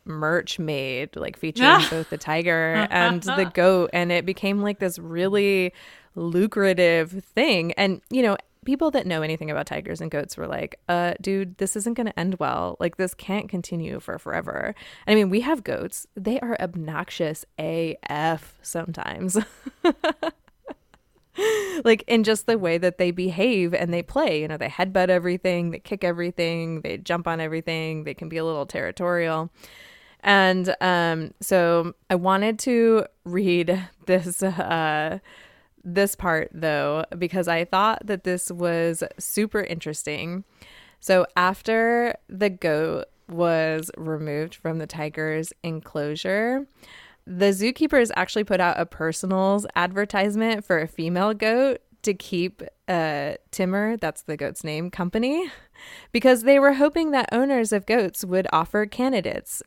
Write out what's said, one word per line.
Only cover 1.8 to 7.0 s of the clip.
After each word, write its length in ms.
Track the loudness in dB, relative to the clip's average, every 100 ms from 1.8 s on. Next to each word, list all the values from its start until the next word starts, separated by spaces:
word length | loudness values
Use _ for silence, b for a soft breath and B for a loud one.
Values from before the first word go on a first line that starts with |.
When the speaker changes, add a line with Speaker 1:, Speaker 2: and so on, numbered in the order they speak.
| 6
Speaker 2:
<laughs> 40 |
Speaker 1:
both 200 | -2 -4
the 80 | -8
tiger 680 | -4 -2 0 2 2 0 0
and 320 | 2 2 0
the 200 | -2 0
Speaker 2:
<laughs> 80 | 0
Speaker 1:
goat, 360 | 4 6 6 2
and 220 | 0 0
it 120 | 0 -2
became, 360 | -4 -2 -2
like, 180 | -2 -2
this 180 | -4 -4
really 760 | -8 -2 0 2 2 2 0 B B B B -8
lucrative 960 | -2 2 2 2 2 4 4 4